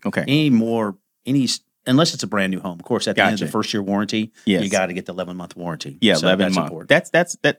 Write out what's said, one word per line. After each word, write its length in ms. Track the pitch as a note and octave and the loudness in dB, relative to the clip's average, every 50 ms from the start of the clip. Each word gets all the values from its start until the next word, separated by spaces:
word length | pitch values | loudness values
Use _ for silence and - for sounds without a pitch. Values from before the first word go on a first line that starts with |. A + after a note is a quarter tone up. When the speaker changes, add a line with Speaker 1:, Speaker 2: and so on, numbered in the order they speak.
| - | -6
Speaker 1:
Okay. 160 | G2+ - A2 E2 - | -4 -4 -2 0 2
Speaker 2:
Any 200 | C3+ D#3 D#3 D3 | 2 2 4 4
more, 480 | B2+ A2+ A2+ A#2 A#2 A#2 A2 G#2 G2 _ _ _ _ _ - | 4 4 2 2 0 -2 -2 -4 -6 _ _ _ _ _ -6
any 160 | A#2+ C3 C#3+ C3 | -2 0 0 0
s-, 160 | A#2 - - _ _ _ _ - - | 0 -2 -6 _ _ _ _ -2 2
unless 260 | B2+ C#3 E3 E3+ - | 4 4 4 2 0
it's 80 | - - | -4 -6
a 60 | G2 | -4
brand 240 | G2+ G#2 F#2+ F#2+ F#2 | -2 -2 0 0 -2
new 80 | F2 | -4
home. 180 | D#2+ F#2+ F2 E2+ | -6 -8 -10 -10
Of 60 | - | -6
course, 240 | - A#2+ G#2 - A2 | -4 -4 -2 -2 -2
at 80 | G2 | 2
the 60 | A2 G2+ | 2 2
end 80 | F#2+ A2 | 2 2
of 60 | G2+ | 0
the 60 | F2+ | -4
Speaker 1:
Gotcha. 40 | - - | -4 -2
Speaker 2:
first 220 | A2 G#2 - - | -2 -2 -2 -2
year 80 | G#2+ G2 | -4 -2
warranty, 480 | F#2+ G2+ G2+ G#2+ G2+ - A2 G#2+ G#2+ _ _ - | -2 -2 -2 -2 -2 -2 -4 -4 -4 _ _ -2
you 140 | - G2 F2 | 0 2 2
Speaker 1:
Yes. 80 | - G2 | 2 0
Speaker 2:
gotta 220 | G2 G2 F#2 F2+ F2 | 0 0 0 0 -4
get 140 | F#2 F2+ | -6 -8
the 60 | - F2 | -10 -8
eleven 240 | F#2 F2+ F2 F2+ | -8 -8 -8 -8
month 200 | F2+ F2 E2+ - | -12 -12 -14 -12
warranty. 420 | F2+ F2 E2+ E2 D2+ - C#2+ C#2 - | -12 -10 -8 -8 -8 -10 -12 -6 2
Speaker 1:
Yeah, 140 | - G#2+ F#2 | 4 4 4
Speaker 2:
So 140 | D#2 D#2+ F#2 | 4 4 2
Speaker 1:
eleven 160 | F#2 F#2+ F#2+ | 2 4 2
Speaker 2:
that's 100 | F#2 F#2+ | 0 0
Speaker 1:
month. 120 | F#2 D#2 D2 | 0 -2 -4
Speaker 2:
important. 200 | F2 D#2+ - - | -6 -6 0 2
Speaker 1:
That's, 220 | C#3 E3 F3+ - | 2 2 2 2
that's, 260 | - E3 F3 F3 - - - | 0 0 0 0 -4 -2 -2
that, 160 | C#3+ C#3+ | -2 -2